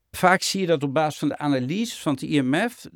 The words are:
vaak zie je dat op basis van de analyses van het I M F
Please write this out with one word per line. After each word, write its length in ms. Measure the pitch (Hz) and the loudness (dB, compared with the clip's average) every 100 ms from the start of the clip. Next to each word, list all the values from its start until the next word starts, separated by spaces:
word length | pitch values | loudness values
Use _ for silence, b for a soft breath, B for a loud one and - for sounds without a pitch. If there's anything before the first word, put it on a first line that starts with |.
| _ | _
vaak 320 | - 180 185 | 2 4 4
zie 180 | - 196 | 0 -2
je 60 | 175 | 0
dat 160 | 156 | 0
op 120 | 143 | 0
basis 240 | 139 151 - | 0 0 0
van 100 | 151 | -4
de 100 | - | -2
analyses 640 | 147 135 123 190 233 - | 0 0 0 -4 -4 -4
van 100 | 160 | -4
het 100 | 139 | -2
I 180 | 160 147 | 0 0
M 260 | 127 156 233 | 2 0 -2
F 180 | - - | -6 -18